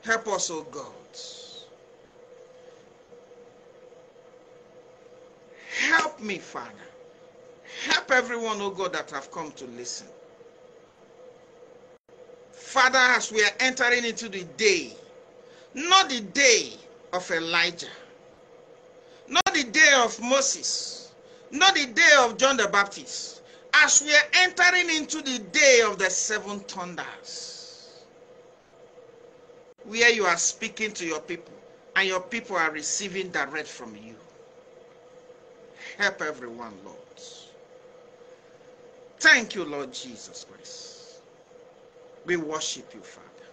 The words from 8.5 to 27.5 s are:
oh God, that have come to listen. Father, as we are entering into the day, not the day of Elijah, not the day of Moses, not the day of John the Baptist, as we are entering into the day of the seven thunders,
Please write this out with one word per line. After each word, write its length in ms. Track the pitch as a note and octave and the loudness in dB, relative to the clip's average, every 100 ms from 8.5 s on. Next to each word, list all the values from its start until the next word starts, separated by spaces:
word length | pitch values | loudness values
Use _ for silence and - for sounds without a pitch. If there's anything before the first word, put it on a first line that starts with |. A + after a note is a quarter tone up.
| G#3 | -4
oh 80 | G3+ | -6
God, 240 | F#3+ F#3 | -4 -6
that 160 | D#3+ C#3+ | -6 -8
have 200 | C#3+ C3+ | -10 -10
come 200 | F3 D#3 | -12 -12
to 140 | C3+ C3 | -12 -16
listen. 400 | A#2+ A#2+ - G2+ - - - - - - - - _ - A#3 B4+ - - A4+ A#4+ A#4+ B4+ B4+ _ - - - - | -14 -12 -12 -14 -20 -20 -20 -20 -20 -20 -20 -20 _ -20 -20 -20 -20 -20 -20 -20 -20 -20 -20 _ -20 -20 -20 -20
Father, 460 | - - - B3 C4 | -20 -4 4 6 6
as 320 | B3+ A#3+ - | 4 4 0
we 120 | G#3+ | 2
are 100 | G#3 - | 2 2
entering 440 | B3+ B3+ B3 B3 | -2 2 2 2
into 260 | A#3 A3 A3 | 0 -4 -8
the 140 | F#3+ F3 - | -10 -12 0
day, 360 | G#3+ F3+ C3 - - - - - - - - | 2 2 -2 -14 -20 -20 -20 -20 -20 -20 -16
not 340 | - E4 F#4 F4 | -8 2 4 4
the 120 | B3+ | -2
day 540 | G3+ E3+ C#4 G#3+ C#3 - - - - | -4 2 4 4 2 -12 -20 -20 -8
of 160 | F3+ F3+ | -6 -4
Elijah, 560 | E3+ E3 E3+ E3+ E3+ - - - - - - - - - - - - - - - | -4 0 0 0 -2 -14 -16 -20 -20 -20 -20 -20 -20 -20 -20 -20 -20 -20 -20 -4
not 240 | D4 F#4 | 0 0
the 120 | F4 | 0
day 260 | B3+ A#3+ D#4 C#4 | 0 6 6 8
of 240 | A#3 - | 4 0
Moses, 880 | A#3+ C4+ C4+ E3+ C3 - - - - - - - - | 0 0 2 -2 -4 -6 -8 -12 -16 -20 -20 -20 -12
not 240 | C#4+ F#4 | 2 2
the 120 | F#4+ C#4 | 4 -2
day 240 | A3 E4+ D4 | 2 6 8
of 180 | B3 G3+ | 6 4
John 200 | C4 C4 | 2 2
the 120 | G3+ | 2
Baptist, 720 | G3+ G3+ - C3+ - - - - - - | 2 0 -4 -12 -12 -12 -16 -20 -20 0
as 280 | D4 D4 - | 4 6 4
we 140 | D4 | 6
are 80 | D4 D4 | 4 4
entering 540 | D#4+ F#4 F4+ F4+ F4+ F4 D#4+ | 4 2 4 4 4 2 -2
into 240 | D4 D#4 | -2 -6
the 200 | C#4 B3 G3 | -4 -6 -4
day 320 | D4 C#4+ B3 | 4 6 8
of 140 | A3+ F3+ | 6 2
the 100 | F#3 | -2
seven 500 | F#3 - G#3+ G3+ G3+ | 0 -2 -4 -6 -10
thunders, 1400 | G3 G3 F3 E3 C3 A2 - - - | -10 -12 -10 -10 -12 -12 -16 -14 -14